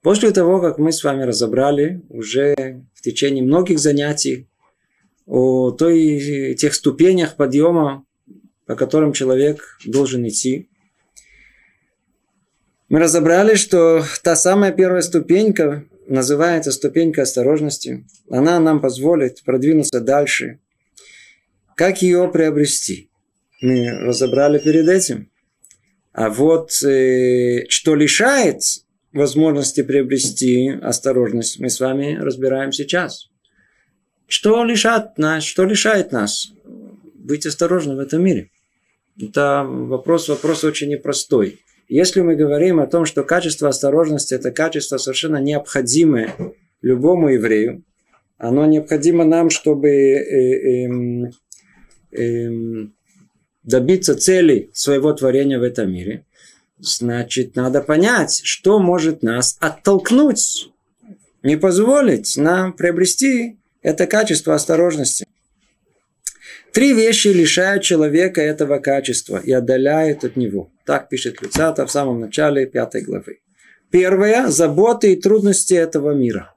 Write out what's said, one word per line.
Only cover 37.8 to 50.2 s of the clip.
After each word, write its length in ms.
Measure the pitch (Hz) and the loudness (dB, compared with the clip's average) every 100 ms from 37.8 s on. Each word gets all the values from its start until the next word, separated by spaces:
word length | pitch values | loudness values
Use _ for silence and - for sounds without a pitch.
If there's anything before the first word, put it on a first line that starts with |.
| 151 135 | -2 -6
в 40 | |
этом 220 | 139 160 | -4 0
мире? 280 | 185 127 - _ _ _ _ _ _ - | 0 0 -6 _ _ _ _ _ _ -16
Это 440 | 107 - 143 143 | -6 -2 0 0
вопрос, 640 | 135 127 123 131 - 165 160 | -4 -8 -6 -6 -2 -2 0
вопрос 360 | 147 156 156 | -4 -2 -2
очень 240 | 156 151 143 | -2 -4 -6
непростой. 720 | 143 143 135 - 131 98 - _ _ _ | -6 -6 -6 0 0 0 -4 _ _ _
Если 340 | 131 180 196 | 0 2 2
мы 120 | 175 | 0
говорим 460 | 151 147 147 185 165 | 2 2 2 2 2
о 60 | 135 | 0
том, 180 | 170 156 | 0 0
что 160 | - | -2
качество 460 | 139 170 170 151 147 | -2 -2 -2 -2 -2
осторожности — 640 | 127 139 147 160 147 - | 0 0 2 2 -2 -4
это 160 | 131 127 | -6 -6
качество 480 | 123 160 156 - 135 | -4 -4 -4 -6 -6
совершенно 380 | 135 131 160 151 | -6 -6 -4 -2
необходимое 960 | 139 147 - 139 120 151 160 127 107 - - - _ _ | -2 -4 -4 -4 0 2 4 2 -2 -8 -12 -14 _ _
любому 460 | 123 127 147 180 151 | -2 2 2 2 2
еврею, 560 | 127 110 107 113 - _ _ _ _ _ _ | 2 2 0 0 -6 _ _ _ _ _ _
оно 300 | 117 131 156 | -2 2 2
необходимо 580 | 151 151 151 151 170 | 2 0 0 2 2
нам, 260 | 160 165 165 | 2 2 2
чтобы, 380 | - 156 143 147 | 0 0 2 2
э, 960 | 139 135 139 | 4 4 2